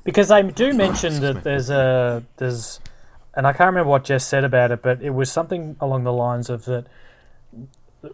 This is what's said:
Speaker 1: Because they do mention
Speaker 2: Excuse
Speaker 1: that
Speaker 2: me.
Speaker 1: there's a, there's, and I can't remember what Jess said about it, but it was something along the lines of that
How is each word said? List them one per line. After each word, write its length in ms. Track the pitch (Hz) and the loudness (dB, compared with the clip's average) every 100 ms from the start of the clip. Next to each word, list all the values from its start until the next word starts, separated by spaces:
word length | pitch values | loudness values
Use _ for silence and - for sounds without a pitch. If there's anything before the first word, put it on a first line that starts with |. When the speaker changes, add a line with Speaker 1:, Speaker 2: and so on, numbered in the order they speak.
Speaker 1:
Because 260 | - 208 196 | -2 2 6
they 120 | 208 | 6
do 320 | 196 165 262 | 4 0 0
mention 160 | 262 190 - 170 | 2 0 0 -2
Speaker 2:
Excuse 60 | 151 | -2
Speaker 1:
that 160 | 139 131 | -2 -2
Speaker 2:
me. 60 | |
Speaker 1:
there's 260 | 151 139 127 | -2 -2 0
a, 540 | 139 131 127 123 120 120 - | 2 2 2 0 -2 -8 -6
there's, 420 | 127 120 - - - - - - - - | -6 -6 -8 -12 -16 -18 -20 -20 -10 -2
and 100 | 135 | 0
I 60 | |
can't 140 | 139 185 | 4 4
remember 240 | 180 151 | 4 2
what 120 | 139 135 | 2 2
Jess 200 | 131 - | -2 0
said 180 | 139 | 0
about 280 | 139 127 123 | 2 4 2
it, 100 | 117 | 2
but 220 | 127 127 | -2 -2
it 80 | 143 | -2
was 200 | 131 135 | -4 -2
something 440 | 165 165 180 156 143 | -2 -4 -6 -8 -8
along 240 | 139 131 | -4 -2
the 80 | 123 | -2
lines 360 | 123 120 120 120 | -2 -2 -4 -6
of 160 | 120 123 | -8 -6
that 220 | 123 120 - - _ - - - 113 135 _ _ _ 151 | -8 -8 -20 -20 _ -20 -20 -20 -20 -20 _ _ _ -20